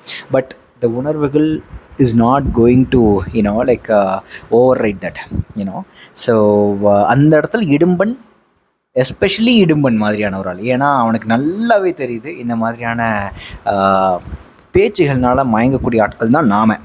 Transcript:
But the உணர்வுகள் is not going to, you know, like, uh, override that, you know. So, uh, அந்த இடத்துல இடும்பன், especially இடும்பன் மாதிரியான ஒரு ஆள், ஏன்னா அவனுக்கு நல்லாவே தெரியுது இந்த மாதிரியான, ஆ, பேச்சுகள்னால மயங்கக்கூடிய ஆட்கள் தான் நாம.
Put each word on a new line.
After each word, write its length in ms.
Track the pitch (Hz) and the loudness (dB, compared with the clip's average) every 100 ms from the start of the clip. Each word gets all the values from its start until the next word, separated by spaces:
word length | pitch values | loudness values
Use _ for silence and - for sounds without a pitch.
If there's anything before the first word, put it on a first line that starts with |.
| - - - | -14 -14 -4
But 120 | 131 - - _ _ | -4 -4 -10 _ _
the 60 | 120 | -4
உணர்வுகள் 720 | 120 143 156 143 147 156 156 - - - - | -4 -4 -4 -2 0 -2 -4 -8 -20 -10 -2
is 120 | 127 113 | 0 2
not 260 | 117 139 127 | 2 2 0
going 340 | 117 117 127 127 | 2 4 4 2
to, 100 | 127 110 98 87 | 2 2 0 -2
you 120 | 113 104 | -4 -2
know, 120 | 107 131 | 0 0
like, 220 | 113 - | -2 0
uh, 300 | 107 95 95 - - - | 0 0 -4 -8 -18 -2
override 500 | 117 127 127 110 98 | 2 4 2 -2 -4
that, 140 | - - - - - 214 | -8 -12 -10 -8 -8 -8
you 80 | 190 | -8
know. 160 | - - - - | -10 -14 -20 -14
So, 520 | - - 113 104 104 104 101 | -6 0 2 4 4 2 0
uh, 200 | 101 101 | 2 2
அந்த 360 | 104 139 147 156 | 2 2 4 4
இடத்துல 200 | 151 233 | 2 -2
இடும்பன், 580 | 175 147 175 175 208 262 - _ _ _ _ _ _ 127 | 0 2 2 2 -2 -6 -14 _ _ _ _ _ _ -2
especially 580 | 127 - 196 202 226 233 | -2 -2 -2 0 2 4
இடும்பன் 360 | 170 151 135 110 | 4 2 2 0
மாதிரியான 420 | 107 104 104 95 | 0 -2 -4 -4
ஒரு 100 | 95 | -8
ஆள், 100 | 90 | -6
ஏன்னா 380 | 117 127 143 139 | -4 0 0 2
அவனுக்கு 320 | 113 113 110 | 0 -2 -2
நல்லாவே 640 | 117 147 196 233 208 185 | -2 -2 -2 0 2 0
தெரியுது 480 | 160 123 117 139 170 | -4 -6 -8 -12 -10
இந்த 180 | 120 113 | -6 -4
மாதிரியான, 760 | 113 117 117 117 113 104 98 - - - - | -4 -4 -6 -2 -2 -2 -6 -12 -18 -10 -4
ஆ, 540 | 101 98 95 95 87 - - - - _ | 0 2 2 2 -2 -6 -16 -18 -20 _
பேச்சுகள்னால 720 | - 220 - 143 131 123 127 | 0 2 2 0 0 0 0
மயங்கக்கூடிய 580 | 131 110 123 131 123 113 | 0 2 2 0 0 0
ஆட்கள் 280 | 101 - 113 | 0 0 0
தான் 160 | 151 123 | 2 2
நாம. 300 | 101 110 107 | 2 2 -2